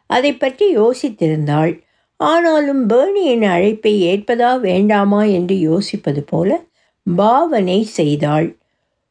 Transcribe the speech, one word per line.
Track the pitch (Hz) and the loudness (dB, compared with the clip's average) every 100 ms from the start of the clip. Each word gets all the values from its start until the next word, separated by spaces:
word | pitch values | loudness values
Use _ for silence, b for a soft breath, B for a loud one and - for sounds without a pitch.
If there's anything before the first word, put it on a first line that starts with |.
| _ | _
அதை | 214 285 | -2 0
பற்றி | - 269 262 403 254 | -2 -6 0 0 2
யோசித்திருந்தாள். | 226 254 277 208 160 156 151 147 160 - b b b _ | 0 0 -6 -4 -2 -2 -2 0 -2 -4 b b b _
ஆனாலும் | 294 330 339 311 285 277 220 | 0 2 2 0 0 -2 2
பெர்னியின் | 240 349 403 330 233 | 2 2 0 0 0
அழைப்பை | 202 175 202 220 214 208 | 0 2 0 0 0 0
ஏற்பதா | 175 202 214 240 240 254 | 0 0 -2 0 0 0
வேண்டாமா | 202 185 208 208 202 202 | -2 0 2 2 2 2
என்று | 214 180 180 196 | 2 0 0 -2
யோசிப்பது | 156 175 202 208 156 143 | 0 0 -2 -6 -4 -6
போல | 143 160 185 339 - _ _ _ - 175 | -4 -2 -2 -2 -6 _ _ _ -4 0
பாவனை | 214 254 339 247 180 190 | 2 2 2 0 0 0
செய்தாள். | 214 - 151 147 147 151 165 - _ _ _ _ _ | -2 -2 -2 0 0 0 -2 -6 _ _ _ _ _